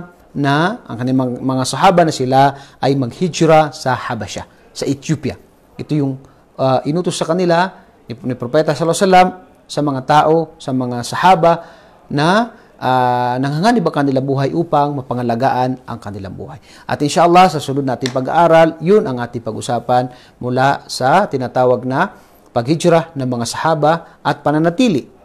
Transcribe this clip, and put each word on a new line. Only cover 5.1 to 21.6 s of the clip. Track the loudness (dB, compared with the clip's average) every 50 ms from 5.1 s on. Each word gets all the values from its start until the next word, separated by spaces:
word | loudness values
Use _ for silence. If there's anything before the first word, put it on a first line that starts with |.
| -4 -4 -4 -8 -10 -10 -16 _ _ _ _ _ _
Ito | -14 -8 -4
yung, | -2 -2 -2 -2 -4 -8 -12 -20 _ _ _ _ _
ah, | -4 -2 0 0 0 -2
inutos | -2 -4 -4 -4 -4 -4 -4
sa | -4
kanila | -2 -2 0 0 0 2 0 0 -2 -6 -12 -20 _ _ _ _
ni, | -16 -14
ni | -10 -8 -8 -8 -8
Propeta | -6 -2 0 0 0 0
sallallahu | 0 -2 0 -2 0
alaihi | 0 2 4
wasallam | 6 6 4 4 0 -8 -18 -20 _ _ _
sa | -10 -6 -4 -2
mga | -2 -2 -4 0
tao, | 2 2 4 4 4 2 0 0 -4 -10
sa | -14 -8 -6
mga | -4 -4 -4 -4 -6 -8 -8
sahaba | -8 -4 2 4 4 6 6 4 2 2 2 -4 -14 -20 -20 -20 -20 _ _ _
na, | -6 -4 -2 0 2 2 2 0 -2 -6 -18 -20 _ _ -6
ah, | -2 0 2 2 2 2 0 0 0 -2 -2 -2 -2
nanghanganib | -4 -2 0 0 2 2 2 0
ang | 0 -2 -2 0
kanilang | 0 0 0 0
buhay | 0 -2 0 -2 -2 -2
upang | -2 -2 0 0 0 0 0 -2 -6 -6
mapangalagaan | -6 -6 -4 -2 -2 -2 0 0 0 0 0 -2 -2 -4 -6 -10
ang | -14 -14 -14
kanilang | -12 -14 -14 -12 -12 -14
buhay. | -14 -14 -14 -16 -16 -18 -20 -20 -20 -16 -10
At | -8 -6 -4 -2
inshallah, | -2 2 4 4 6 6 6 6 6
sa | 4 -2
sunod | -4 -4 -4 -2 -2
nating | -2 -4 -4 -4 -4 -4
pag-aaral, | -4 -4 -2 2 2 4 6 6 6 4 4 0 -2
yun | 0 2 4 4 2
ang | 0 -4 -6
ating | -8 -8 -8 -10 -8
pag-usapan | -8 -10 -8 -6 -4 -4 -4 0 0 0 2 0 -2 -6 -16 -20 -20 _ -10
mula | -8 -4 -2 0 2 2 0 -2 -6
sa | -10 -6 -2 0 2 2 2 2
tinatawag | 0 -4 -6 -6 -4 0 2